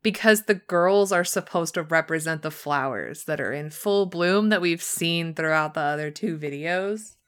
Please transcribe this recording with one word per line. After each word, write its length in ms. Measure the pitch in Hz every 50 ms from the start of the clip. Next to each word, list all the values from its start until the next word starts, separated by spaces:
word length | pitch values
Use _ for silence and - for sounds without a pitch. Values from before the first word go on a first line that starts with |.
| -
because 400 | 220 208 - - 226 214 214 214
the 120 | - 208
girls 560 | 185 - - 180 175 170 185 196 202 202 190
are 140 | 196 175 180
supposed 480 | - - 202 180 - - 175 170 156 -
to 100 | 180 165
represent 600 | 156 165 160 156 - 165 160 156 165 160 156 156
the 60 | 160
flowers 760 | 156 - - 147 143 143 131 135 127 101 73 58 - - -
that 160 | - 156 147
are 100 | 139 98
in 200 | 123 143 147 151
full 340 | 151 - - 208 202 202 196
bloom 420 | 185 175 170 170 175 185 202 214 214
that 140 | 214 190
we've 200 | 175 175 170 170
seen 520 | - - - - 170 165 170 170 170 165 156
throughout 380 | 151 160 160 156 156 156 156 156
the 80 | 160
other 280 | 151 147 147 147 151 151
two 280 | 151 - - 175 165 156
videos." 800 | 151 147 143 143 151 165 175 185 190 202 214 214 214 - - _ _